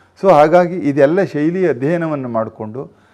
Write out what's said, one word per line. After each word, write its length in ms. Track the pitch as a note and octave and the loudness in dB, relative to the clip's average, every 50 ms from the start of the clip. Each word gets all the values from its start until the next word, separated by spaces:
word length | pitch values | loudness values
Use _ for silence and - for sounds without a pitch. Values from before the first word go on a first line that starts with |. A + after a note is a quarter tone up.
| _ _ _ _ - | _ _ _ _ 2
So 60 | G3 | 4
ಹಾಗಾಗಿ 440 | F3 D3 D3+ D#3 D#3+ F3 F3+ E3+ F3+ | 6 6 6 6 4 4 2 0 -2
ಇದೆಲ್ಲ 480 | F3+ - C#3+ C#3 D3 C#3 C#3 E3 G3 F#3+ | -4 -4 -2 0 2 2 2 2 0 -2
ಶೈಲಿ 440 | D3 - D3 D3 D#3+ E3+ F#3+ F#3 E3 | -2 -2 -4 -2 -2 -2 -2 -2 -2
ಅಧ್ಯಯನವನ್ನು 600 | C3+ A#2+ C3+ D3 F3 E3+ E3 D#3+ D3+ C#3 C3 B2 | -2 -2 -2 -4 -2 -4 -4 -6 -6 -8 -8 -6
ಮಾಡಿಕೊಂಡು 640 | A#2 A2+ A2 A2 - - A2 G#2+ G#2+ B2+ D3 - _ _ _ _ | -4 -4 -4 -6 -8 -12 -14 -12 -12 -14 -14 -16 _ _ _ _